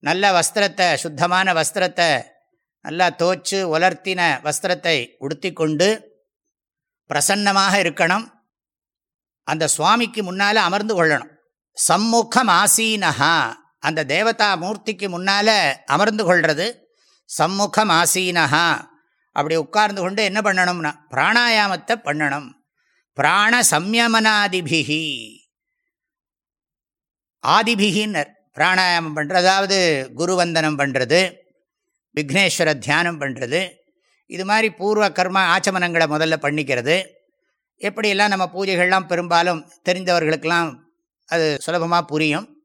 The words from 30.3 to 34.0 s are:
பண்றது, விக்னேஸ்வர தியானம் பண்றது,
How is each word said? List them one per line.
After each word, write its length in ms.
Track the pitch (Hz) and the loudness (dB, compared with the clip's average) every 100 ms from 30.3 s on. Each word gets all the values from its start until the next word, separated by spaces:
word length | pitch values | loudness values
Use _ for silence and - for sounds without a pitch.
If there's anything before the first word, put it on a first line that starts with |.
| 185 170 165 156 147 | 0 0 0 -2 -2
பண்றது, 400 | 139 131 123 160 185 - _ _ _ _ _ _ _ | -2 -2 0 2 0 -6 _ _ _ _ _ _ _
விக்னேஸ்வர 560 | - 147 170 190 - 160 147 | -8 -4 0 0 0 0 -2
தியானம் 400 | 113 147 175 165 | 0 0 0 -4
பண்றது, 400 | 143 120 123 156 185 - _ _ | -8 -6 -4 -4 -4 -12 _ _